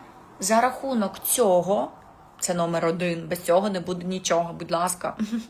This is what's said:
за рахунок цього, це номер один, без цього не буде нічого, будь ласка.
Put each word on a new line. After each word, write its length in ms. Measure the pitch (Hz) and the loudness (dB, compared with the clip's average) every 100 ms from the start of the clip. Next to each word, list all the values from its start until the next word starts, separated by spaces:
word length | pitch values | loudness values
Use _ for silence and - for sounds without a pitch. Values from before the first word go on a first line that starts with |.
| - - - - | -12 -20 -20 -8
за 200 | 190 220 | 2 4
рахунок 580 | 247 247 269 247 196 - | 4 0 -2 -2 -2 -4
цього, 680 | - - 214 180 175 208 269 - - - - - | -2 2 6 4 4 0 -2 -8 -20 -20 -20 -8
це 140 | - | -4
номер 320 | 175 170 170 165 | 0 0 2 0
один, 420 | 175 175 170 165 | 0 -2 -4 -6
без 140 | 175 | -6
цього 280 | 170 175 208 | 2 4 4
не 100 | 190 | -2
буде 260 | 175 175 175 | -4 -6 -4
нічого, 460 | 185 - 170 170 | -4 0 0 0
будь 180 | 165 165 | -6 -4
ласка. 460 | 165 180 - 160 - 214 226 | -2 -2 -2 -6 -6 -4 -6